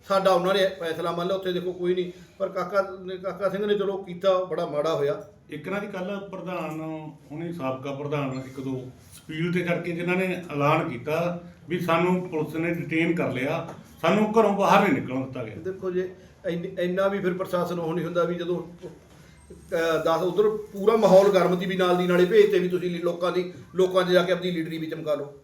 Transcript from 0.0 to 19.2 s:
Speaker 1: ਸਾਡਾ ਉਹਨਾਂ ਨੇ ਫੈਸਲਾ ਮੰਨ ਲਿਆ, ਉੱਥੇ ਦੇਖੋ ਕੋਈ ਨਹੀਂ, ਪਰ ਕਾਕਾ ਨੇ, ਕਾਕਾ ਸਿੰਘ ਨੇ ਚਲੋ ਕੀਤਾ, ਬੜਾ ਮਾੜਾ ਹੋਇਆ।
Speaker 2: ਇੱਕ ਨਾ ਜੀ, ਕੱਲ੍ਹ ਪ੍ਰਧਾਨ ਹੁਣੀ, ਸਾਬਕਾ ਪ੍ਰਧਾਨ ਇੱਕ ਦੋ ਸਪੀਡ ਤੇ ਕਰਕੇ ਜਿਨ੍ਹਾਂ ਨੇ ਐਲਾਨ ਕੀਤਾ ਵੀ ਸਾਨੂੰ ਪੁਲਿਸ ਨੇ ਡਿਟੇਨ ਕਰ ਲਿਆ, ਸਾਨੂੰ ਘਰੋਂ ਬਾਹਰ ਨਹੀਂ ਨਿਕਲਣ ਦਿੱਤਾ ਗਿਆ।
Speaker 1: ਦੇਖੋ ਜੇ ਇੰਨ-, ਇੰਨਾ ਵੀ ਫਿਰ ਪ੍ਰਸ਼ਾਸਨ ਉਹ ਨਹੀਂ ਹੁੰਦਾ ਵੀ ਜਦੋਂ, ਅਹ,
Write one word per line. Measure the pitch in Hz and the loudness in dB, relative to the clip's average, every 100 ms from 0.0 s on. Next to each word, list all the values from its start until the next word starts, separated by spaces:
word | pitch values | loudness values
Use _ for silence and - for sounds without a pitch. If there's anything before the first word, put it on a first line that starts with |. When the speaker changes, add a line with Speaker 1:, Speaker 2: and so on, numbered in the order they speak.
| - | 0
Speaker 1:
ਸਾਡਾ | 196 185 | 2 4
ਉਹਨਾਂ | 180 180 | 4 4
ਨੇ | 196 190 185 | 2 2 0
ਫੈਸਲਾ | 165 160 170 | -6 -4 -4
ਮੰਨ | 165 180 | -2 -2
ਲਿਆ, | 190 | -2
ਉੱਥੇ | 185 | -2
ਦੇਖੋ | 180 180 | -4 -4
ਕੋਈ | 175 180 185 | -4 -2 0
ਨਹੀਂ, | 180 - - _ | -2 -8 -20 _
ਪਰ | 190 | -6
ਕਾਕਾ | 185 180 202 190 190 | -4 -2 0 -2 -6
ਨੇ, | 185 185 | -12 -8
ਕਾਕਾ | 185 180 190 | -8 -2 -2
ਸਿੰਘ | 190 208 | 0 0
ਨੇ | |
ਚਲੋ | 202 190 190 | 2 0 -4
ਕੀਤਾ, | 180 175 196 185 | -8 -2 2 2
ਬੜਾ | 180 160 165 | 0 -4 -2
ਮਾੜਾ | 147 156 | 0 0
ਹੋਇਆ। | 151 143 151 - - - | 2 0 -2 -8 -20 -16
Speaker 2:
ਇੱਕ | 151 185 | -12 -6
ਨਾ | 202 | -6
ਜੀ, | 214 | -6
ਕੱਲ੍ਹ | 196 185 196 170 | -8 -6 -8 -8
ਪ੍ਰਧਾਨ | 180 170 180 156 156 160 156 156 - - | -12 -8 -6 -6 -8 -8 -8 -12 -16 -14
ਹੁਣੀ, | 147 175 | -10 -8
ਸਾਬਕਾ | - 131 123 139 | -6 -6 -4 -8
ਪ੍ਰਧਾਨ | 135 147 147 135 127 - | -8 -4 -4 -4 -6 -10
ਇੱਕ | 139 | -10
ਦੋ | 131 131 - - - | -8 -8 -10 -18 -20
ਸਪੀਡ | - - 156 175 | -20 -12 -4 -2
ਤੇ | 175 | 0
ਕਰਕੇ | 170 170 175 | 0 -2 -2
ਜਿਨ੍ਹਾਂ | 170 175 185 | -4 -2 0
ਨੇ | 185 170 - | 0 -4 -6
ਐਲਾਨ | 147 143 160 156 | 0 2 2 0
ਕੀਤਾ | 123 120 160 175 175 - - - | -6 -4 -2 -2 -4 -12 -20 -6
ਵੀ | 175 | -4
ਸਾਨੂੰ | 175 165 175 180 - | 0 2 2 0 -2
ਪੁਲਿਸ | 156 147 160 | -4 -4 -4
ਨੇ | 170 | -4
ਡਿਟੇਨ | 170 147 165 170 165 | -4 -4 0 0 0
ਕਰ | 127 | -2
ਲਿਆ, | 127 127 170 - - - - | -2 -2 -4 -6 -14 -20 -2
ਸਾਨੂੰ | 165 202 214 | 2 2 4
ਘਰੋਂ | 226 208 | 4 4
ਬਾਹਰ | 196 185 196 202 | 2 4 6 4
ਨਹੀਂ | 127 | 0
ਨਿਕਲਣ | 123 131 127 | -2 -6 -6
ਦਿੱਤਾ | 127 | -8
ਗਿਆ। | 110 160 | -10 -8
Speaker 1:
ਦੇਖੋ | 175 185 185 | -10 -8 -4
ਜੇ | 180 185 - - - 190 | -4 -4 -10 -20 -10 -6
ਇੰਨ-, | 170 180 - | -6 -6 -4
ਇੰਨਾ | 180 180 196 | -2 0 0
ਵੀ | 202 | 0
ਫਿਰ | 180 | -2
ਪ੍ਰਸ਼ਾਸਨ | 180 185 180 175 175 | -4 -4 -2 -2 -4
ਉਹ | 165 | -4
ਨਹੀਂ | 170 160 | -4 -2
ਹੁੰਦਾ | 175 | 0
ਵੀ | 165 175 | 0 -2
ਜਦੋਂ, | 175 175 - - 170 | -4 -4 -6 -14 -18
ਅਹ, | - - - | -18 -20 -20